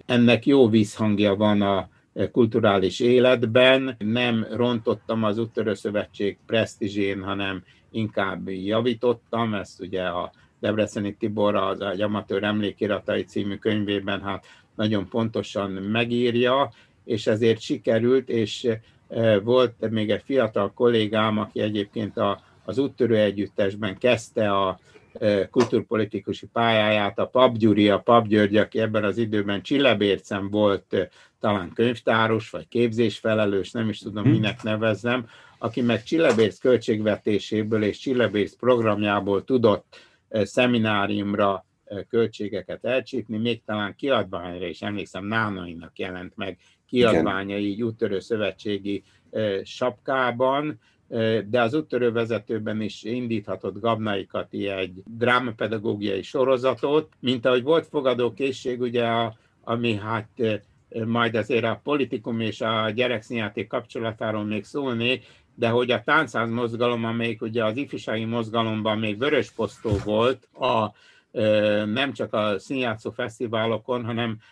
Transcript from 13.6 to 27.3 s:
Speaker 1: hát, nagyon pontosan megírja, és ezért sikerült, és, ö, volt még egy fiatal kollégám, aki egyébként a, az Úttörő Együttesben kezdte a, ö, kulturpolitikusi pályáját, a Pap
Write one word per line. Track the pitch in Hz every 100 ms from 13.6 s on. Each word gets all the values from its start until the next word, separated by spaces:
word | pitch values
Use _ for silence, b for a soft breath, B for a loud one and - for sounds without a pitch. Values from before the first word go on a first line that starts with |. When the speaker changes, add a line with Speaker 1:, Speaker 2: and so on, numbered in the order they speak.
| 113 107 101 101 98 95
Speaker 1:
hát, | 98 95 B B _ -
nagyon | 107 104 92
pontosan | 117 113 104 - 101 98
megírja, | 95 98 113 120 120 123 120 123 135 131 b b _ -
és | 110 123
ezért | 107 117 110
sikerült, | - 131 131 113 120 131 120
és, | 113 104 - 120 110 b b -
ö, | 117 113 104
volt | 113 127 120 - 110
még | 110 107
egy | 98 -
fiatal | 135 110 104 98
kollégám, | - 120 113 104 110 110 107
aki | 98 117
egyébként | 107 104 101 117 98 113
a, | 101 98 b b -
az | 107
Úttörő | 139 - 113 107
Együttesben | 104 98 98 - 98 104 104 92
kezdte | 123 113 - 117 104
a, | 98 95 87 b b _
ö, | - 110 101 90
kulturpolitikusi | 135 117 117 - 107 110 101 - - 107
pályáját, | 117 117 110 107 107 101 110
a |
Pap | 98